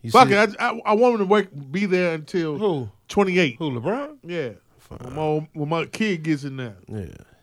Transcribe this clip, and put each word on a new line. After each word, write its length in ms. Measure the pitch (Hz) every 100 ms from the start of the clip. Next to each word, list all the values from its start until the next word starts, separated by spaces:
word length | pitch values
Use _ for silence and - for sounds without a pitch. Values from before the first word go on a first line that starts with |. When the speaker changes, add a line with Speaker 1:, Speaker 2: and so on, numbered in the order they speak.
Speaker 1:
You 100 | 117
Speaker 2:
Fuck 160 | 254 254
Speaker 1:
see 60 |
Speaker 2:
it. 220 | 202 214 208
I, 120 | 233
I, 100 | 226 202
I 60 |
want 200 | 214 247
him 60 | 233
to 60 | 185
wait, 460 | 208 196 139 139
be 140 | 170 202
there 300 | 185 175 160
until 420 | 147 185 160 147
Speaker 1:
Who? 320 | 208 151 113 - _
Speaker 2:
twenty-eight. 480 | 208 190 180 160 -
Speaker 1:
Who, 120 | 160 120
LeBron? 380 | 131 240 285 285
Speaker 2:
Yeah. 260 | 160 175 127 95 _ _
Speaker 1:
Fine. 200 | _ -
Speaker 2:
When 120 | 127 135
my, 340 | 156 151 156
when 160 | 160 147
my 160 | 165 -
kid 360 | - 220 170
gets 200 | 156 147
in 140 | 143 135
there. 180 | 120 92 -
Speaker 1:
Yeah. 160 | 107 87 - - _